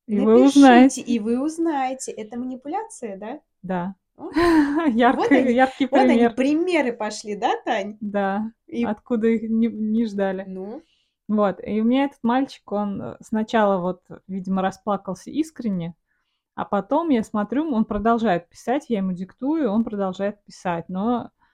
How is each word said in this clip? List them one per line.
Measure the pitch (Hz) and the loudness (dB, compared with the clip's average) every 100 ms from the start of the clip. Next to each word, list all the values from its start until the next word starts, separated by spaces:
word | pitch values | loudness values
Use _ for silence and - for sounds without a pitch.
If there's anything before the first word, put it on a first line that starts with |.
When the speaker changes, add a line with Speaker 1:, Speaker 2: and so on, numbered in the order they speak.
| - | -4
Speaker 1:
И | 208 | 0
вы | 220 233 | 6 6
Speaker 2:
Напишите, | 269 | 8
Speaker 1:
узнаете. | 269 269 240 262 262 | 10 10 10 8 4
Speaker 2:
и | - 233 | -4 -2
вы | 214 240 | -2 -2
узнаете. | 294 320 330 285 254 262 - | -2 -2 -2 -2 -2 -4 -10
Это | - 214 240 | -12 -10 -10
манипуляция, | 254 254 285 370 440 - 226 190 | -10 -10 -8 -10 -10 -12 -12 -12
да? | 208 302 _ _ | -12 -14 _ _
Speaker 1:
Да. | 180 185 180 190 _ - | -6 -6 -6 -10 _ -18
Speaker 2:
О. | 339 | -6
Speaker 1:
<laughs> | 294 349 320 285 294 330 226 | 0 2 4 2 0 0 2
Яркий, | 247 | 4
Speaker 2:
Вот | 247 453 269 | 2 2 2
они, | 262 | 4
Speaker 1:
яркий | 233 262 - 262 | 2 2 0 0
Speaker 2:
вот | - 254 | 2 4
они, | 233 233 | 4 2
Speaker 1:
пример. | 240 | 2
Speaker 2:
примеры | 262 302 359 330 254 | 0 0 0 0 0
пошли, | 226 214 214 214 202 | -4 -6 -8 -10 -4
да, | 247 466 339 | -2 -2 -4
Тань? | 220 202 208 | -4 -6 -10
Speaker 1:
Да. | 208 202 196 196 220 - - | -6 -2 -2 -2 -6 -12 -10
Speaker 2:
И | 233 233 | -4 -4
Speaker 1:
Откуда | 220 - 233 226 | -4 -4 0 2
их | 226 220 | 0 0
не, | 226 226 | 0 0
не | 214 214 220 226 | -2 -2 0 0
ждали. | 202 196 190 190 | -2 -2 -4 -8
Speaker 2:
Ну. | 190 190 254 - _ _ _ - | -12 -12 -14 -18 _ _ _ -4
Speaker 1:
Вот. | 208 202 185 - | 0 0 -2 -4
И | 208 | -2
у | 220 | 2
меня | 254 285 | 2 0
этот | - | -2
мальчик, | 226 254 269 - - | -2 0 -2 -8 -8
он, | 202 208 196 | -6 -4 -6
э, | - - | -10 -14
сначала | - 220 220 226 202 196 | -6 -4 -2 0 2 0
вот, | 175 180 - - - | -2 -6 -12 -20 -12
видимо, | 190 185 190 | -10 -4 -2
расплакался | 190 - - 196 - 180 - | -2 -4 -6 -6 -6 -12 -8
искренне, | 277 311 - 233 185 170 - _ _ _ _ _ - | -6 -6 -6 -6 -4 -6 -12 _ _ _ _ _ -12
а | - | -6
потом | 202 196 285 339 | -4 -2 -2 0
я | 240 | 0
смотрю, | - 214 208 254 320 | -2 -4 -4 -4 -2
он | 220 214 | -2 -2
продолжает | 202 214 233 226 175 - | -2 0 0 0 -2 -4
писать, | - - 277 277 | -10 -4 -4 -2
я | 214 | -4
ему | 190 | -4
диктую, | 180 185 - 262 320 254 | -6 -10 -8 -4 -2 -2
он | 208 226 | -2 -2
продолжает | 208 196 185 196 202 - | -4 -6 -4 -6 -8 -16
писать. | - 190 170 - | -10 -6 -6 -6
Но | 185 220 240 - _ _ | -4 -2 -4 -6 _ _